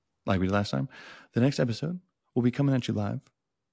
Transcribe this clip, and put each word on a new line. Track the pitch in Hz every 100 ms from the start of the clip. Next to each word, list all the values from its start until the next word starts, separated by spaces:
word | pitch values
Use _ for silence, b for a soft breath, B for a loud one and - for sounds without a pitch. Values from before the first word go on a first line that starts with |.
| _ _ -
like | 95
we | 92
did |
last | 101 101
time, | 135 139 B B B B
the | 117
next | 131 -
episode | 127 110 151 180 _ _ _ 127
will |
be | 120
coming | 120 143 131
at | -
you |
live | 107 104 123 - _ _ _ _